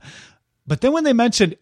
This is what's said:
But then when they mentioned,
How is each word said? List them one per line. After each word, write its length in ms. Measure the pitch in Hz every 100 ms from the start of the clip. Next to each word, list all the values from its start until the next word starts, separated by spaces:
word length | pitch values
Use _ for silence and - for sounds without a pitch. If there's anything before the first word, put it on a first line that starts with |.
| - - - _ _ _ -
But 140 | 147
then 100 | 254
when 100 | 320 302
they 80 |
mentioned, 420 | 240 233 - 185 -